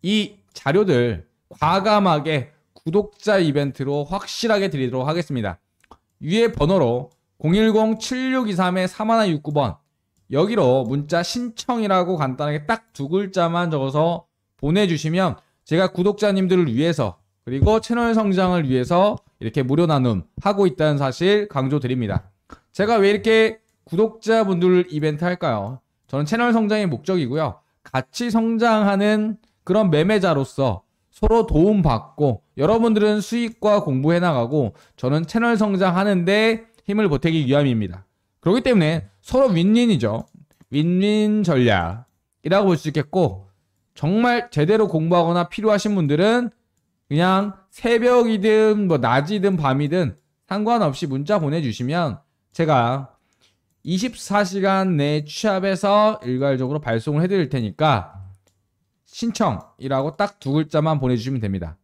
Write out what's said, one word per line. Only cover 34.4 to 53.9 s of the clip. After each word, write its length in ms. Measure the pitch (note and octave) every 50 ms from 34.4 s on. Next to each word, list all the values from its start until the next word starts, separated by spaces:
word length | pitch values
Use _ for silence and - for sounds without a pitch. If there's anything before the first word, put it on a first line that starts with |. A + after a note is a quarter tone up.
| A#2 A#2 C#3 D3+ C3+ G#2+ - _ _ _ _
저는 300 | _ - B2+ C#3 D#3 E3
채널 300 | E3 - A3+ A3+ A#3 A#3
성장하는데 1120 | G#3 G#3+ G#3+ G3 F#3 G3 F#3 F3 F3+ G3 G#3 G3+ F3+ F3 F3 G3 G#3+ A3 A3+ A3+ A3+ A3+ _ _ _ _
힘을 240 | - G3+ G#3+ G#3+ F#3+
보태기 380 | D3+ C#3 - E3 D#3+ E3 D3
위함입니다. 600 | B2 C3+ C#3+ D3 C#3 A#2+ A2+ G#2+ F#2 F2 F#2 F#2+ _ _ _ _ _ _ _
그렇기 200 | _ E3 F#3+ B3+
때문에 480 | B3+ C4+ B3 G3+ E3 D3+ E3 D#3+ - - _ _
서로 260 | _ - - B3+ C#4
윈윈이죠. 800 | C4 F#3+ E3 E3+ G3 G#3+ A#3 B3 A#3 G#3 C#3 A2+ A2 G#2 A#2 - _ _ - - _ _ _ _ _
윈윈 720 | - C#3+ D#3 E3+ F3+ F#3 G3 G#3 G#3 G#3+ G#3+ G#3+ G#3+ G#3+ G#3
전략이라고 1200 | F3 D#3 C3 B2 A#2 G#2+ F#2 E2+ E2 F2+ A2+ B2 _ _ _ _ _ _ _ _ D3 F3 G3 G#3
볼 100 | G3 F3
수 120 | D3+ - D#3
있겠고 600 | C#3+ D#3 C#3+ - - F#3 F3 B2 F#2 F#2 - _ _ _ _ _ _ _ _ _ _
정말 560 | - - D3+ F#3 G#3+ A#3+ B3 A#3+ A#3+ - -
제대로 380 | - D3 D3 D#3+ G#3 A3 A3 G#3
공부하거나 600 | G#3 D#3+ D#3 E3+ F3 F3 E3+ E3 E3+ F3 E3+ F3
필요하신 460 | - - G#3 A3 G#3 G3+ - G#3+ G#3
분들은 560 | F#3+ E3 C#3+ C#3+ D3+ F#3 G#3+ A#3 B3 B3 A3+ - _ _ _ _ _ _ _ _ _ _ _
그냥 460 | C#3+ D3 F3 F#3 F#3+ F#3+ G3+ G#3 G3 - _ _
새벽이든 1160 | _ - - A#3 A#3 A3+ A3+ A#3+ B3 B3 A#3 A3+ A3 G#3 F#3 A3 G#3+ G#3+ A3 A3 G#3+ G#3 G#3 F#3
뭐 100 | E3 C#3
낮이든 580 | A#2 A2+ A#2+ C3+ D3 D#3 G#3+ G#3 F#3 G3+ F#3+
밤이든 600 | E3+ D3+ C#3 C3 C3+ D3 C#3+ D3+ F#3 F3 B2+ F#2 _ _ _ _ _ _ _
상관없이 580 | - G#3 G#3+ A3 A#3+ A#3 G#3 D#3 C3 - -
문자 320 | D3+ C3 C3+ C#3+ D3+ G#3 G#3
보내주시면 800 | D#3 C#3+ D3 E3+ D#3 B2+ G#2+ - B2 B2 D3+ F3 F3 C#3+ G#2 - _ _ _ _ _ _ _
제가 640 | - E3 D#3 D3+ C3 A#2 A#2 B2+ C3+ C3+ - _ _ _ _ _ _ _ _ _ _ _ _ _ _ _
이십사 600 | -